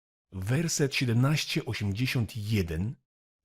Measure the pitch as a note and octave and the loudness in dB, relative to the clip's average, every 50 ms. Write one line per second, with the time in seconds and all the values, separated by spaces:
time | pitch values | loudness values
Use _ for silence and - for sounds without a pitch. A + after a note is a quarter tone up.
0 | _ _ _ _ _ _ - F#2+ F#2 G2 B2 D3+ E3 E3 - - D3+ C3 - - | _ _ _ _ _ _ -8 -6 -2 0 0 0 0 0 0 0 0 0 0 0
1 | C#3 A#2+ A2+ A#2+ B2+ C3+ D#3 C#3 - - - E3+ - - G#2+ - G#2 G2+ F#2+ G#2 | 0 2 4 4 4 4 4 2 0 -2 -2 -2 -2 -2 -4 -2 -2 -2 0 0
2 | C3 B2+ - B2+ A2 F#2 - A2+ G2+ G2+ A2+ G#2 F2+ E2 D#2+ D#2+ F#2 A2+ - - | -2 0 0 0 -2 -2 -4 -6 -2 0 2 2 2 0 0 -2 -2 -4 -4 -8
3 | _ _ _ _ _ _ _ _ _ | _ _ _ _ _ _ _ _ _